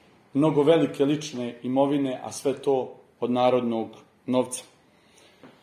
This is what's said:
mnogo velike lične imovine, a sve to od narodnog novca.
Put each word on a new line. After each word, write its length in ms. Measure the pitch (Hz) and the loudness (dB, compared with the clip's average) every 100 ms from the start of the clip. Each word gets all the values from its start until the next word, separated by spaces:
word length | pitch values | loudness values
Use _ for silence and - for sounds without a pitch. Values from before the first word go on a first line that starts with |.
| _ _ _ | _ _ _
mnogo 280 | 135 156 143 | 0 2 4
velike 420 | 147 165 139 - | 4 4 2 0
lične 540 | 139 147 - 123 120 - | 0 0 -4 -8 -8 -8
imovine, 580 | 123 135 139 147 135 123 | -4 0 2 0 -2 -4
a 80 | 110 | -10
sve 200 | 104 143 131 | -6 -4 -2
to 320 | 143 135 123 - _ _ | 0 0 -2 -10 _ _
od 100 | 120 | -2
narodnog 580 | 123 127 123 120 113 104 - - _ - | 2 4 4 2 -2 -6 -10 -20 _ -4
novca. 380 | 127 127 - - _ _ _ _ _ - _ - - | -2 -2 -6 -14 _ _ _ _ _ -20 _ -20 -20